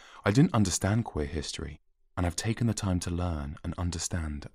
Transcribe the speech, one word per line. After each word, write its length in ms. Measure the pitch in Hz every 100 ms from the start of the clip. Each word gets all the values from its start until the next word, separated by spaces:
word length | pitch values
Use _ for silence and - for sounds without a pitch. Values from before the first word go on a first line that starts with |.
| - -
I 60 | 101
didn't 220 | 104 160
understand 540 | 113 95 - 95 110 113
queer 200 | - 73
history, 540 | 82 69 - 76 73 _ _ _ -
and 100 | 87
I've 100 | -
taken 300 | 113 113 117
the 80 |
time 260 | 104 98 90
to 100 | 90
learn 460 | 87 90 80 71 73
and 80 | 85 80
understand 720 | 85 82 - 90 78 73 -